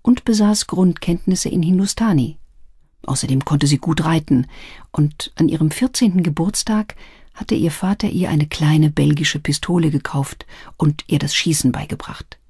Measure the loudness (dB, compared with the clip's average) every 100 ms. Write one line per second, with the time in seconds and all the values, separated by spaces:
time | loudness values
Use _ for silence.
0 | 0 2 2 2 4 2 -2 2 2 2
1 | -2 -2 0 -2 0 0 2 2 0 0
2 | 0 2 0 -6 -20 -20 -20 -20 _ _
3 | -6 -4 0 -2 0 0 2 2 0 0
4 | 0 0 2 0 0 -10 -20 -20 -8 0
5 | 0 -2 -12 0 0 2 0 0 -2 2
6 | 2 2 0 0 -2 -2 -2 -2 -4 -12
7 | -20 -20 -20 -14 -4 0 0 -2 -2 -2
8 | -2 -2 0 0 0 0 2 4 4 4
9 | 2 2 0 -2 -4 -4 0 0 2 -2
10 | -4 -4 -6 -8 -20 -20 -20 0 0 0
11 | -2 -2 0 0 0 2 0 -2 -6 -10
12 | -10 -14 -16 -20